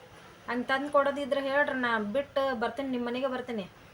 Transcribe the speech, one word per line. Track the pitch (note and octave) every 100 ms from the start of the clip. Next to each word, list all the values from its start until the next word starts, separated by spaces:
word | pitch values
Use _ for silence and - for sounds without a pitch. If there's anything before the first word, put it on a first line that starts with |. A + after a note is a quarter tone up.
| - - - - -
ಹಂಗೆ | A#3+
ತಂದು | B3 C4+ C#4+
ಕೊಡೋದಿದ್ರೆ | C#4+ C#4 C#4 C#4 C#4
ಹೇಳ್ರಿ, | C4+ C#4 D4 C4
ನಾ | B3 A3+
ಬಿಟ್ಟು | G#3 B3 C#4 C#4 C4+ A#3+
ಬರ್ತೀನಿ, | A3+ A#3 C4+
ನಿಮ್ಮ | B3 A#3+
ಮನೆಗೆ | B3 C4
ಬರ್ತೀನಿ. | B3+ B3 A3+ E3+ - -